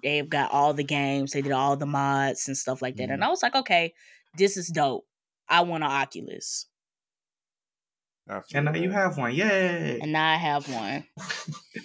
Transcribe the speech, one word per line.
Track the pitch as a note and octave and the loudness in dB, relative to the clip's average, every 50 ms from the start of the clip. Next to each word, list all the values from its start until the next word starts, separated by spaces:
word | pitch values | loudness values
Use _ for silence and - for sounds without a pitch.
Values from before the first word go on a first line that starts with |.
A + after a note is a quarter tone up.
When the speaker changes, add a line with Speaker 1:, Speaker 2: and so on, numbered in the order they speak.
| - | -2
Speaker 1:
they've | C#3+ D3 D3 D3 D#3+ | 0 0 0 -2 0
got | D#3 C#3+ C3 - | 0 0 0 2
all | - C#3+ C#3+ D3+ C#3+ | 4 4 4 4 4
the | D3 C#3+ | 0 -2
games, | C#3 D3+ C#3+ C#3 C3+ C#3 C#3 C3+ C3+ | 0 0 0 0 0 0 0 -2 -2
they | - C#3+ | -2 -2
did | C#3 C#3 | -2 0
all | C#3 C3 C3+ C#3+ C#3+ | 2 2 2 2 2
the | C#3+ D3 | 0 -2
mods | C#3+ C#3+ C#3 C#3 C#3 C#3 C#3 C#3 C3+ B2 - - | -2 0 0 2 2 2 2 2 0 0 -2 -4
and | C#3 C3+ | -4 -4
stuff | - - B2+ C3 - | -4 -4 -4 -4 -4
like | C3 B2+ - | -4 -6 -6
that. | - B2+ | -4 -4
And | A#2+ C#3 | -4 -2
Speaker 2:
Mm-hmm. | D3 G#3 | 0 0
Speaker 1:
I | C#4 | 0
was | F#4 F4+ - | 0 0 0
like, | - - | 0 0
"Okay, | C4+ B3+ - F#3 E3+ E3+ E3 - _ - - - - _ _ - | 0 2 4 4 4 4 0 -4 _ -20 -20 -20 -20 _ _ 0
this | D#3+ G3 G3 G3+ | 2 4 4 4
is | F#3+ E3 | 0 -4
dope. | E3+ D#3+ D#3 D3 C3+ A#2+ - - _ _ _ _ _ _ _ _ - | -2 0 2 2 2 2 -2 -6 _ _ _ _ _ _ _ _ 2
I | D#3+ F3 | 4 4
want | F3 F3 E3 D#3 D3+ | 4 4 0 -2 0
an | C#3 | 0
Oculus." | C#3 C#3 C3+ - - - - - - - - - - - - _ _ _ _ _ _ _ _ _ _ _ _ _ _ _ _ _ _ _ _ _ _ _ _ _ _ _ _ _ _ _ _ - | 0 0 0 -2 -4 -10 -12 -12 -12 -10 -8 -8 -8 -8 -10 _ _ _ _ _ _ _ _ _ _ _ _ _ _ _ _ _ _ _ _ _ _ _ _ _ _ _ _ _ _ _ _ -10
Speaker 3:
I | G2 F#2+ | -10 -10
feel | - - - | -8 -4 -2
Speaker 4:
And | C#3+ D3 | 0 0
now | D3+ D#3+ | 0 0
you | E3 F3 F#3 | 0 -2 0
Speaker 3:
that. | G3+ | 0
Speaker 4:
have | G3+ F#3+ F3+ D3 | 2 0 0 0
one. | C#3+ B2 A#2 B2+ | -2 -2 -2 0
Yay. | E3 G#3+ G#3+ G3 F#3+ F#3 F3+ F3 E3 D#3 C#3+ B2 A2+ | 0 2 2 2 2 2 2 0 -2 -2 -4 -4 -4
Speaker 1:
And | - D3+ | -4 -2
now | D#3 D#3 D#3 D#3+ D#3+ | 0 2 2 2 2
I | |
have | E3 F3 D3+ D3 C#3+ C#3 | 2 2 0 0 -2 -2
one. | C#3 B2+ A2+ G#2+ G2 C3 D3+ - _ - - - - - - - - - - - _ - - | -4 -6 -4 -4 -4 -4 -6 -8 _ -16 -12 -10 -8 -8 -8 -8 -10 -12 -14 -14 _ -16 -16